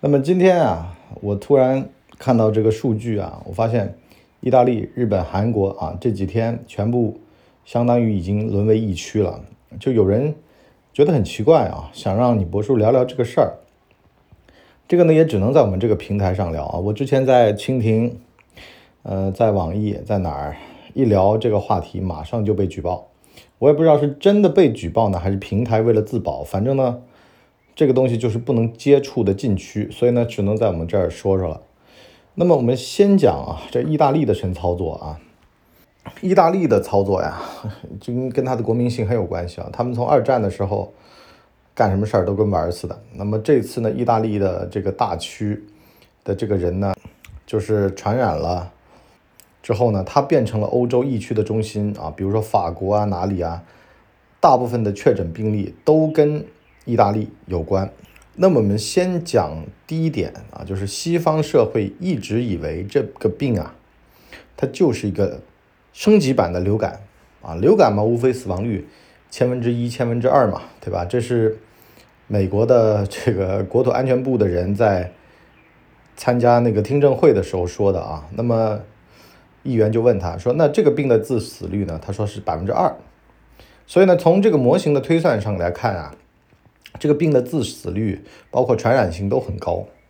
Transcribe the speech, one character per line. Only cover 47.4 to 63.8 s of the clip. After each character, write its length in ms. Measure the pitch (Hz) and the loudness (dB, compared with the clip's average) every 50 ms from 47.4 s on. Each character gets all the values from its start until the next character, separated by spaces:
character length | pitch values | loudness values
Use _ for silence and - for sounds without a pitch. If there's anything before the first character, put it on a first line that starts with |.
| _ | _
就 120 | _ - 107 | _ -4 -4
是 320 | 95 - 110 107 101 98 95 | -2 0 0 0 0 0 -2
传 200 | - - 104 110 | -4 -4 -4 -2
染 220 | 127 127 101 78 76 | 0 0 0 0 -2
了 320 | 80 82 90 90 87 90 - _ _ _ _ _ _ _ _ _ _ _ _ _ - _ _ _ _ | -2 -4 -4 -4 -6 -10 -16 _ _ _ _ _ _ _ _ _ _ _ _ _ -20 _ _ _ _
之 100 | - 117 | -4 -2
后 180 | 101 123 117 | 2 2 2
呢， 140 | 107 98 92 | 2 0 -2
他 180 | - - 143 135 | 0 0 0 2
变 240 | - 165 143 120 | 4 2 2 2
成 140 | 101 - 110 | 2 -2 -4
了 80 | 104 - | -4 0
欧 180 | - 123 123 | 0 0 0
洲 160 | 120 123 120 127 | 2 0 0 0
疫 160 | 143 131 110 | 0 -2 -4
区 160 | 101 - - | -4 -4 -2
的 80 | 110 104 | -2 -2
中 180 | - 107 110 | 0 -2 -4
心 320 | 107 110 - 104 104 104 104 95 | -4 -4 -4 -4 -4 -4 -4 -6
啊， 140 | - 80 80 | -10 -12 -8
比 60 | - 98 | -6 -6
如 80 | 95 | -2
说 100 | 101 110 | -2 -2
法 300 | 107 110 - 107 90 85 | -4 0 -2 -2 0 0
国 240 | 85 - 98 95 104 | -6 -6 -2 0 0
啊， 100 | 104 104 | 0 0
哪 200 | 104 95 87 90 | 0 -2 -2 -2
里 140 | 101 101 90 | -4 -2 -2
啊， 200 | 85 82 85 85 - - _ _ _ _ _ _ _ _ _ _ _ _ _ _ | -4 -6 -6 -8 -12 -18 _ _ _ _ _ _ _ _ _ _ _ _ _ _
大 180 | - 170 135 | 4 4 4
部 80 | 123 123 | 4 2
分 200 | 113 113 120 113 | 0 -2 -2 -2
的 80 | 104 98 | -2 -2
确 200 | - - 143 117 | 0 2 2 2
诊 200 | - 82 82 82 | 2 -2 -6 -6
病 200 | - 110 107 107 | -4 -4 -2 -2
例 220 | 104 98 - - - _ | -2 -4 -6 -8 -6 _
都 220 | - 151 156 160 | 2 2 4 2
跟 380 | 156 156 160 151 147 151 151 - - - _ _ _ _ _ _ | 0 2 2 2 2 0 -4 -8 -12 -18 _ _ _ _ _ _
意 100 | - 120 | -4 2
大 160 | 110 107 101 | 2 2 2
利 180 | 104 110 107 107 - - _ | 2 -2 -4 -6 -10 -20 _
有 140 | - 92 87 | -8 -6 -6
关。 300 | 80 82 98 95 98 95 - _ - - _ - _ _ _ | -4 -2 -2 -2 -2 -4 -8 _ -20 -20 _ -20 _ _ _
那 120 | - 180 190 | 2 2 4
么 120 | 175 127 | 4 4
我 40 | 107 | 2
们 140 | 101 101 110 | 2 0 -2
先 460 | 110 - - 196 180 185 185 175 165 | -4 -2 0 0 0 0 -2 -4 -6
讲 320 | - - 113 90 76 78 80 78 - - _ _ - | 0 0 0 0 0 -6 -10 -12 -14 -16 _ _ -8
第 180 | 160 160 160 | -4 -2 -2
一 20 | 165 | -2
点 240 | 139 113 90 - - - 107 - - | -2 -2 -6 -6 -8 -14 -18 -18 -16
啊， 100 | - - | -16 -10
就 120 | - 98 | -8 -6
是 100 | 95 101 | -6 -6
西 320 | 98 - - - 165 170 170 | -6 -8 -8 -4 -2 -2 0
方 240 | 165 160 156 156 151 | 0 0 0 0 -2
社 240 | - - 143 113 | 0 2 2 2
会 260 | 110 - 117 104 98 - - | 2 0 -2 -2 -2 -6 -6
一 160 | 175 185 180 | -4 -4 -4
直 300 | 117 95 - 101 113 123 | -4 -4 -4 -4 -2 -2
以 140 | 120 95 82 | -2 -4 -6
为 260 | 73 76 73 87 98 101 | -6 -6 -8 -8 -10 -2
这 140 | - 143 120 101 - - | -2 -2 -2 -2 -8 -4
个 100 | - - | -4 -4
病 300 | - - 143 135 117 95 | -4 -2 -2 -2 -2 -2
啊， 160 | 73 - - _ | -4 -6 -12 _